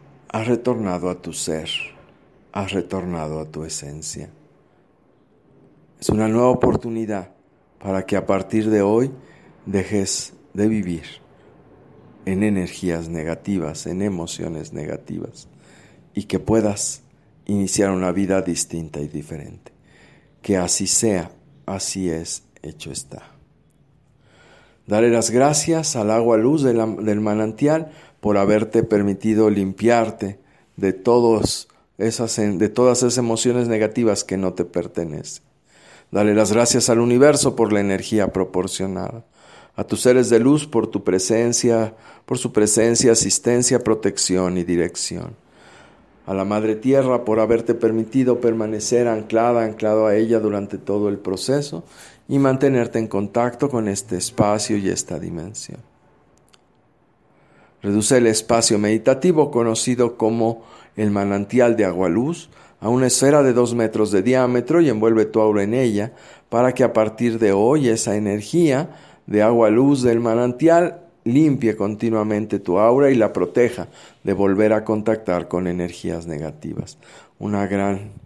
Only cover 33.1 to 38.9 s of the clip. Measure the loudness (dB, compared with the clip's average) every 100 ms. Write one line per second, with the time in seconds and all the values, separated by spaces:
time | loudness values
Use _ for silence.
33.1 | 0 -2 0 0 0 0 0 0 0 0
34.1 | 0 -2 -4 -2 -4 -4 -6 -6 -6 -8
35.1 | -10 -14 -18 _ _ _ _ -20 -20 _
36.1 | 0 2 4 4 4 2 2 2 2 4
37.1 | 6 6 4 0 2 2 2 0 -2 -2
38.1 | -2 0 -2 -2 -2 -4 -4 -6